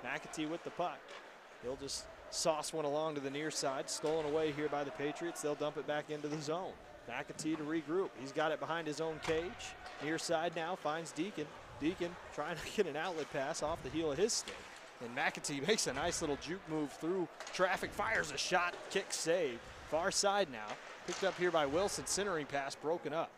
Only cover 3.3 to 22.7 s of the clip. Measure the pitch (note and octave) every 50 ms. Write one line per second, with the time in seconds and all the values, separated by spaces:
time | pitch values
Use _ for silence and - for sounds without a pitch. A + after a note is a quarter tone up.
3.3 | C3+ C#3+ D3+ D#3 D3 - - C#3+ C3 C#3 D#3+ - - - - D3+ D#3 E3 D#3 D3
4.3 | C#3+ D#3+ D#3+ D#3 D3 C#3+ D3+ D3+ D3 C#3+ D3 C#3 - - C#3+ D3 D3+ - E3+ E3+
5.3 | E3 - - D3+ D3 C#3+ D3 D3+ D3 D3+ C3+ C#3 D3 D3+ D3 - D3+ D3 D3 D3+
6.3 | D3 D#3+ D3+ C#3 D#3 F3 F#3+ D#3+ G#2 - - - - - - - A#2 B2+ D3 -
7.3 | D3 - - D#3 D#3+ D#3 D3+ C#3+ D#3 E3 D#3 C#3 D#3 F#3 G3 D#3 - - B2 C3+
8.3 | C3+ D3+ D3+ D#3+ D#3 C#3 C#3+ C3 D#3 E3 E3 D#3 D3 C#3 D#3+ D#3+ D#3+ D3 - -
9.3 | D#3+ D#3+ E3+ F#3 A#3 - - - - - - - - - - D3 D#3+ D#3+ - -
10.3 | F3 D#3+ D#3+ F3 E3 F3 D#3+ E3 F#3 F#3 - D3 D3+ E3 E3 D#3+ - - D#3+ G3+
11.3 | G3+ - D3+ D3+ - - - - - - C#3 D#3 F#3+ - F3+ F3 F3 - - -
12.3 | - - D3 D#3 F3 D3+ D3 - - - G3+ F3 C#3 D3 D#3+ F#3+ F3+ D#3+ C#3+ -
13.3 | - D3+ C3+ C#3+ E3 - - D3 E3 E3 - C3+ B2 D#3 E3 D#3 C#3 C#3 F#3+ A#3
14.3 | - - - - - - - - - - - - - - B2 A#2 A#2+ C3 D3+ D#3
15.3 | - - D#3+ - D3+ C#3 C3 E3 A3 A3 - E3 B2+ C3+ D3+ F3 E3 - F3 D3+
16.3 | C#3+ C3+ - C3+ E3+ G3 F#3 - D#3 D#3 D3+ C#3 - - - D#3+ F#3 F#3+ F3 D3+
17.3 | - - - - - - F3+ F#3 F#3 F#3 - E3 - - G3+ A3 A3+ G3 E3 D3+
18.3 | - G#3 - - F3+ F#3 F3 F3 F3 - - - - F#3+ F#3+ - - - - D#3+
19.3 | E3 F#3 F3 C#3 A#2+ A#2 - - - - - - - D#3 E3+ G3 F3+ - - G3+
20.3 | G3 G#3 G3 D#3 B2+ A2 G#2+ G#2 B2 - - - - - - - F3 - - F#3+
21.3 | E3+ - F3 F3+ E3 E3 D3+ C#3 C#3 E3 G3 G3+ - - C#3+ - - - G3 G#3
22.3 | F#3 D#3+ D3 - C#3+ C#3+ C#3 C#3